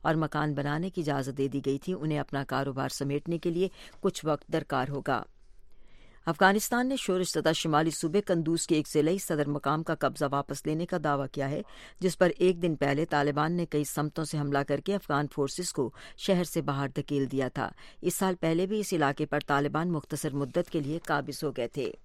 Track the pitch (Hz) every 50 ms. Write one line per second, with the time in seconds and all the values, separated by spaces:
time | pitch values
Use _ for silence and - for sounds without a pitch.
0 | - 156 160 160 160 147 - 151 151 151 143 139 139 143 147 160 175 190 - 185
1 | 160 151 143 139 131 135 123 139 135 139 139 139 131 139 139 139 - 185 185 -
2 | 147 156 151 147 135 - - 139 135 - 135 131 139 139 127 135 135 131 - -
3 | 139 139 143 147 - 165 170 160 - 175 165 170 190 190 - - - - - -
4 | - 196 - - - 156 147 - - - - 160 - - 143 131 127 139 139 139
5 | - - 131 110 - - - - - - - - - - - - - - - -
6 | - - - - - 165 165 - 196 190 196 214 - - 247 240 247 262 269 254
7 | - - 180 185 185 - - 160 147 160 160 - - 165 151 147 160 165 156 -
8 | - 160 151 202 208 - 185 170 156 156 170 165 - - 165 151 151 - - 156
9 | 151 160 185 196 - - 175 147 147 143 143 147 - 139 151 156 160 - 160 -
10 | - 135 101 - 151 139 139 139 139 - 139 - - 151 156 156 175 - 185 175
11 | 147 151 143 135 139 131 - 143 135 135 147 - 214 - - - - - - -
12 | 170 185 165 - 185 175 - - 175 180 185 170 170 175 156 - 143 143 139 143
13 | 165 - - 143 143 143 143 147 151 160 175 175 170 - - 147 147 - - 147
14 | 147 151 - - 156 - - 151 143 143 143 139 139 - 143 143 - - 202 196
15 | - - 147 143 147 139 - - 139 135 - - 180 - - - 131 110 - -
16 | - - - - - - 190 175 175 - - 165 139 139 139 139 139 139 - -
17 | 139 - 147 143 135 127 131 135 131 123 - 143 110 - - - - - - -
18 | - 180 - - 196 190 180 180 - 160 165 170 185 190 214 214 202 - 190 160
19 | 147 139 143 - 151 - - 147 - - 147 139 143 143 139 156 170 180 170 151
20 | - - 156 147 - 156 131 139 143 123 - 175 175 - - 165 143 139 151 170
21 | - - 156 147 135 147 139 - 156 143 127 - 117 117 - 147 127 90 - -